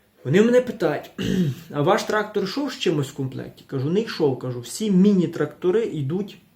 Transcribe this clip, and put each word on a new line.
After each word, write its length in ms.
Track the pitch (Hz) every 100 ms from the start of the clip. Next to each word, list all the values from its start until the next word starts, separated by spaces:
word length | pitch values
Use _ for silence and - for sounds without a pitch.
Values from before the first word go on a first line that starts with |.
| _ _
Вони 180 | 127 175
мене 200 | 233 247
питають: 500 | 247 - 160 143 - - 180 190
<clears throat> 300 | 160 127 -
"А 100 | 139
ваш 220 | 147 220
трактор 400 | - 214 208 202
йшов 280 | 196 - 285
з 80 | -
чимось 300 | 196 151 135
в 40 |
комплекті?" 500 | - 131 127 123 - -
Кажу: 220 | 139 139
"Не 120 | 190
йшов", 380 | 226 - 151 123
кажу, 200 | 127 123
"всі 320 | 120 - 214
міні-трактори 920 | 185 202 196 160 - 147 - 180 208 233
йдуть 520 | 160 135 180 208 - _